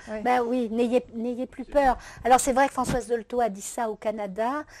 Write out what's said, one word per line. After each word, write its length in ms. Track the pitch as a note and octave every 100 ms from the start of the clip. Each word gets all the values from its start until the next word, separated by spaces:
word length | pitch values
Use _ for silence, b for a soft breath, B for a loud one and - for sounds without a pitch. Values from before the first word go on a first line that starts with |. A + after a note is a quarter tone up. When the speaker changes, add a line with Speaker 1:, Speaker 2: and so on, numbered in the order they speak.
| -
Speaker 1:
Ouais. 140 | G#3+
Speaker 2:
Ben 180 | A#3+ B3
oui, 300 | A#3 B3+ A3+
n'ayez, 340 | A3+ A#3+ B3 B3
n'ayez 320 | A3+ A#3+ A#3+
plus 220 | B3+ - B3+
peur. 320 | C#4+ C4+ A#3+ B B
Alors 160 | A#3 B3+
c'est 140 | C#4
vrai 140 | B3 C#4
que 40 |
Françoise 340 | - B3 B3 G#3+
Dolto 320 | A#3 G#3 B3
a 120 | A3+
dit 100 | G3
ça 300 | - - A3+
au 60 | G#3
Canada, 680 | A3 A3 G3+ F#3 A3+ D4 D#4 B